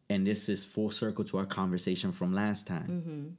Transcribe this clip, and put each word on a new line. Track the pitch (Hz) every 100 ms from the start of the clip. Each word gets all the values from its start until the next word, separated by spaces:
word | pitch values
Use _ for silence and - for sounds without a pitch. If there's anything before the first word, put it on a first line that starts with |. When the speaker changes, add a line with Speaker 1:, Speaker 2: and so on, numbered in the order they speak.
| -
Speaker 1:
And | 101 190
this | 104 -
is | 98
full | - - 107
circle | - 110 110
to | 101 95
our | 95
conversation | - 95 90 92 90 98
from | 90 90
last | 95 104 101 -
time. | 90 175
Speaker 2:
Mm-hmm. | 175 165 151 147